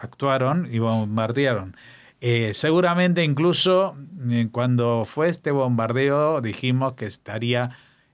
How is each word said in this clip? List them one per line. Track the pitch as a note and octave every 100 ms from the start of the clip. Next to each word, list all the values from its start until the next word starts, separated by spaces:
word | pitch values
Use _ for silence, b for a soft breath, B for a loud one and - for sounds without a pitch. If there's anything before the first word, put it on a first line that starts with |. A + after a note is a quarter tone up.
actuaron | - - C#3 C3+ B2+ E3 F3
y | A#2
bombardearon. | A2+ A2+ G#2+ A2 A2 B2 C#3 A2 F#2 B B B B _
Eh, | B2 A#2 A2
seguramente | G2+ D3+ E3+ F3+ F3 F3+ F3
incluso, | D#3+ C#3+ E3+ D#3+ F#3 F#3 F#3+ C#3+ C#3 F3+ B2
eh, | A#2+ A2+
cuando | A#2+ B2+ B2 A#2+ A#2
fue | G#2+ - E3
este | E3+ -
bombardeo | C#3+ B2+ A#2+ A2+ A#2+ C#3 C#3+ D3+ D#3
dijimos | A2+ G2 B2+ B2+ C3
que | B2+
estaría, | G#2+ - - A2 A#2+ A#2+ B2 B B B B